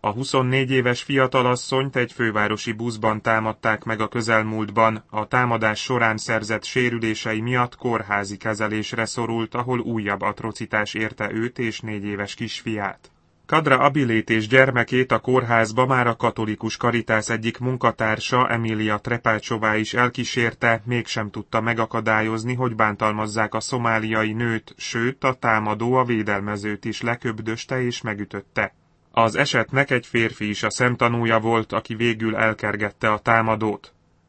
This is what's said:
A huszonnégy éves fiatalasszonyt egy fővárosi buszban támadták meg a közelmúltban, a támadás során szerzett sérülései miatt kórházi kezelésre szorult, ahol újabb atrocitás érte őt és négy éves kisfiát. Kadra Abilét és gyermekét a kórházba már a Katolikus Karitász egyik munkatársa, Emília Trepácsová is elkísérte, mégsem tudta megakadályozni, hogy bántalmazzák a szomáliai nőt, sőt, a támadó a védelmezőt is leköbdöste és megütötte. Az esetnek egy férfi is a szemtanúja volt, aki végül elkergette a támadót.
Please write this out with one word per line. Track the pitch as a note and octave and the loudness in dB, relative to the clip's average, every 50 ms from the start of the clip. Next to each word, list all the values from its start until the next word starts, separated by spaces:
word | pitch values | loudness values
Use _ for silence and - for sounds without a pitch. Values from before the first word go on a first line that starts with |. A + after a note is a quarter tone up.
| - | -2
A | G#2+ | -2
huszonnégy | G2+ A#2+ C3+ - - C3+ B2+ B2 B2+ C3+ C3+ B2+ | -2 -2 -4 0 2 2 2 4 2 2 2 2
éves | C3+ C3 B2 B2 A#2+ - | 2 2 4 2 0 -2
fiatalasszonyt | - - C#3+ C3+ C3 B2+ C3 C3+ B2 B2 B2 A#2+ - - C3+ C3 C3+ C#3 C3 | -4 -2 2 2 2 4 4 2 4 4 2 0 -2 -2 0 0 0 0 0
egy | C3 B2 A#2+ | -2 -2 -2
fővárosi | - - A#2+ A2+ G#2 G#2+ G#2 G#2 G#2+ G#2 - A#2+ | -2 -2 -2 0 0 0 0 0 -2 -2 -4 -6
buszban | A2 G#2+ A#2 A#2+ A2+ G#2+ G#2+ A2 G#2+ G#2+ | -6 -4 -4 -6 -4 0 0 0 0 0
támadták | - A#2 A2+ A2 A2 A2 G#2+ _ - A#2 G#2+ G#2+ - | 0 0 0 2 0 -2 -6 _ 0 -2 -2 0 -2
meg | A#2 A2+ G#2+ | -6 -4 -2
a | A2 | -4
közelmúltban, | G#2+ - A#2+ A2 A2+ A2+ A2 A2 A2 A2 A2 A2 G#2 G2+ A#2 A2+ A2 A2 G#2+ - _ | -2 -2 -4 0 2 2 2 2 0 -2 -4 -4 -2 2 4 4 4 2 0 -10 _
a | - G#2+ G#2+ | -6 -6 -6
támadás | - - B2+ B2 A#2+ A#2+ A2+ A2 A2 G#2+ - | 0 2 2 2 2 2 2 2 0 0 -2
során | - - C3 B2 A#2 A2 A2 | -4 -2 0 2 2 2 0
szerzett | G#2+ - - A#2 A2 G#2+ G#2 A2+ G#2+ - | -2 -2 -2 -2 -2 0 -2 -4 -6 -6
sérülései | - - C3 B2 B2 A#2+ A#2 A2 A2 G#2+ - - A#2 A2 A2 | -4 -2 0 0 0 0 -2 -2 -2 -4 -4 -4 -4 -4 -2
miatt | A2 A#2+ B2+ B2 B2 A#2+ - | -2 0 0 0 0 0 -4
kórházi | - - B2 A#2 A2 G#2+ G2+ G#2 G2+ G2+ G2 G#2 | -6 -4 -2 -2 -2 0 0 -2 -2 -2 -4 -8
kezelésre | G2 - A2+ G#2+ G2+ A2 G#2 G#2+ G#2+ G#2 - - A2+ A2+ | -6 -4 -4 -2 -2 -2 -2 -2 -4 -4 -4 -4 -4 -4
szorult, | G#2+ - - A#2 A2 A#2 A#2 A2+ A2 - | -4 -2 -4 -4 -2 -2 -2 -4 -4 -4
ahol | A#2+ A#2+ B2+ B2+ A#2+ | -6 -2 -2 -2 -2
újabb | A2+ - A#2 A2+ G#2 G2+ G2+ G2 | -2 -2 -4 -2 -2 -2 -2 0
atrocitás | G2 G2 G#2 - - A2 G#2 - A#2 - - G#2+ G#2 G2+ - | -2 -4 -4 -4 -8 -8 -6 -8 -8 -2 -2 -2 -2 -2 -2
érte | G#2+ A2 A2 - - G#2+ G2+ | -4 -4 -4 -4 -6 -6 -4
őt | - A2 A2+ A#2+ - - | -2 -4 -4 -4 -4 -4
és | B2 A2+ G#2+ - | -4 -4 -4 -6
négy | - A2 G#2+ G#2 G2 | -8 -8 -8 -6 -4
éves | G#2 G2+ G2 G#2 G2+ - | -6 -4 -4 -6 -8 -8
kisfiát. | - A#2 G#2+ - - - A#2 A2 G#2 G2+ G2 F#2+ - _ - _ _ _ _ _ _ _ | -10 -8 -8 -8 -8 -6 -6 -4 -4 -4 -6 -6 -8 _ -20 _ _ _ _ _ _ _
Kadra | - D3+ D#3 D#3+ D3 C3+ | 0 2 2 4 4 4
Abilét | B2+ C3 D3 C#3 D3+ C3+ A#2 A2+ A2 G#2 - | 6 4 4 4 4 2 4 2 0 2 2
és | A#2 A2 G#2+ | 0 0 2
gyermekét | G#2+ B2 C3 C3 C3+ A#2+ B2 A#2 - B2+ B2+ B2+ - | 4 6 6 6 6 4 0 0 2 2 0 2 2
a | A#2+ A2 | 0 0
kórházba | - - B2+ B2+ B2 A2+ A#2 A2+ A2+ G#2+ A2 B2 B2+ | 2 2 2 2 2 4 4 4 4 2 2 0 2
már | C3 C3+ B2+ B2 | 2 4 2 2
a | A#2+ A2+ | 2 0
Katolikus | - - A#2 G#2 - A2 G#2+ G#2+ - - A2 - | 0 0 -2 0 0 -4 -4 -4 -4 -4 -8 -6
Karitász | - - A#2+ A2+ A#2+ A2+ - A2+ A2 G#2+ - | 0 0 0 0 0 0 2 0 0 0 -2
egyik | A#2 A2 A2 A#2 A#2 | -4 -2 -2 -4 -4
munkatársa, | - A#2+ B2+ C3 B2 - A#2 A2 - A2+ A2 A2 G#2+ - - - B2 B2+ - | -2 -4 -4 -4 0 0 0 0 2 -2 -2 -2 -2 -2 0 2 2 2 2
Emília | A#2 A#2 A2+ A2+ A2 G#2+ G#2+ G#2+ G#2 | 2 -2 -2 -2 -2 -2 0 0 -2
Trepácsová | G#2 _ - A#2+ A#2 - A2+ A2 G#2+ - - B2 A2 A2 A2 G#2+ | 0 _ 0 0 2 2 2 0 2 0 -4 -4 0 2 2 2
is | G#2+ A2 - - | 2 0 0 2
elkísérte, | A#2 B2 B2 A#2+ - A#2+ - - B2+ A#2 A2+ A2 - - A#2 A2+ A2+ G#2 | 2 2 2 2 -2 -6 -2 0 0 0 0 0 0 2 2 2 2 0
mégsem | A#2+ B2 A#2+ A2+ - - A#2+ G#2+ G2+ | -2 -2 -2 -2 -4 -4 -4 -4 -4
tudta | - A2 G2+ _ - A2+ | -6 -10 -12 _ -2 0
megakadályozni, | A2 A#2 A#2 A2+ A2+ A2 - A2+ A2 A2+ A2 G#2+ A2 A2 A2 A2 A2 B2 B2+ | 0 0 0 0 -2 -2 -2 -2 0 2 2 2 2 0 -2 -2 -2 -4 -2
hogy | A#2+ B2+ B2 A2+ | 0 0 -2 2
bántalmazzák | G#2+ A2+ G#2+ G#2 G2+ A2 G#2+ G#2+ G#2+ A2 G#2+ G#2 A2+ A2 G#2+ - | 2 2 2 2 0 0 0 0 0 -4 -4 0 -2 -2 0 -2
a | A2+ | -6
szomáliai | - - - B2 A#2+ A#2 A2+ A2 A2 A2 A2 A2 A2 G#2+ G#2+ | -4 -4 -4 -2 0 2 0 0 0 0 0 0 0 0 0
nőt, | A2+ A#2+ A#2 A2+ A2+ A2 - - | -2 -2 -2 -2 -2 -6 -10 -18
sőt, | - - - - A#2 A2+ B2 C3+ _ - | -14 -12 -6 -4 -2 -2 -2 -2 _ 0
a | C3+ B2 | 0 0
támadó | - - A#2+ A2 A2 G#2+ G#2 G#2+ G#2+ A#2 A#2+ B2+ | 2 2 2 2 2 2 0 -2 0 0 2 2
a | B2+ B2+ | 2 2
védelmezőt | A#2+ A#2+ A2 G#2+ G#2 G2+ G2 G2+ G#2 G#2 G2+ G2 G#2+ G#2 G2+ - | 2 0 0 0 0 -2 -2 -2 -4 -6 -4 -4 -6 -6 -4 -6
is | A#2 G#2 - | -8 -6 -4
leköbdöste | - A#2+ A#2 A#2+ - B2+ A2 A2 A2 A2+ A2+ A2+ - - C3+ B2+ | -4 -4 -4 -2 -4 -6 -6 -4 -6 -6 -6 -6 -6 -6 -4 -2
és | B2+ B2 A#2 - | -2 -2 -4 -4
megütötte. | - A2+ G#2 G2+ G#2 G2 - G2+ - _ _ - G#2 F#2+ _ _ _ _ _ _ _ _ - | -6 -6 -6 -6 -8 -8 -10 -12 -12 _ _ -4 -4 -4 _ _ _ _ _ _ _ _ 2
Az | - A#2 A2+ G#2+ | 4 4 4 4
esetnek | - C#3+ C#3 - B2 A2+ - - C3+ C#3 - | 2 0 2 2 0 0 2 0 0 2 2
egy | C3+ B2 A#2+ | 0 -2 -2
férfi | - - A#2+ A2+ A2+ - - G#2+ G#2+ | -2 0 0 0 0 -2 -4 -6 -6
is | G#2 - - | -4 -2 -2
a | G#2+ | -4
szemtanúja | - - B2+ B2 B2 - B2 A#2 A#2 A#2 A#2 A2+ A2+ A2+ | 0 2 2 2 2 2 2 2 2 2 2 2 2 2
volt, | G#2+ A2+ A#2 A2+ A2 - - | 4 2 2 2 0 0 -4
aki | A2+ - - A#2 | -4 -4 -4 -4
végül | G#2+ A#2 A#2+ A#2 A2 A2+ A2 G#2+ | 0 0 0 0 0 -2 -2 0
elkergette | G#2+ A2 A2 G#2+ G#2+ - G#2 G2+ G#2 G#2+ G2+ - _ - A2 | 2 0 0 0 0 -2 -4 -2 -2 -4 -4 -4 _ 0 0
a | G#2+ G#2 | 0 0
támadót. | _ - A2+ A2+ A2+ A2 A2 G#2+ A2 G#2+ G2+ - - - _ _ _ _ _ _ _ | _ 4 4 4 4 2 0 0 0 -2 -2 -4 -10 -20 _ _ _ _ _ _ _